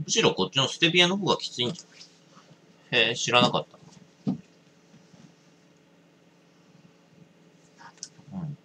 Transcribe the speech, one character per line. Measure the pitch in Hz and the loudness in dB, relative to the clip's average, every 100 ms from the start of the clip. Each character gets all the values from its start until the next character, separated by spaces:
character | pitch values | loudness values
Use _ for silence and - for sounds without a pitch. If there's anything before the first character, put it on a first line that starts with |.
む | 170 | -4
し | 226 | 2
ろ | - | 2
こ | - | 2
っ | - | -2
ち | 135 | 0
の | 123 | -2
ス | - | 0
テ | 165 | 2
ビ | 175 | 4
ア | 180 | 2
の | 202 | 2
方 | 160 | 0
が | - | -2
き | - | -4
つ | - | -6
い | 120 | -6
ん | |
じ | 170 - - - _ _ - - - _ _ - | -6 -14 -20 -20 _ _ -20 -20 -20 _ _ -4
ゃ | 123 | 0
ん。 | |
へ | 113 | 0
え、 | 113 | 0
知 | - | 2
ら | 123 | 4
な | 123 | 4
か | 78 | 2
っ | - | -6
た。 | - - - - _ - - - _ _ _ _ - _ - - _ _ _ _ _ _ _ _ _ _ _ _ _ _ _ - _ _ - - _ _ _ _ - - - - - - | -14 -20 -20 -20 _ -6 -6 -10 _ _ _ _ -20 _ -20 -20 _ _ _ _ _ _ _ _ _ _ _ _ _ _ _ -20 _ _ -20 -20 _ _ _ _ -20 -20 -18 -20 -20 -16
う | 190 | -12
ん。 | 151 143 | -10 -12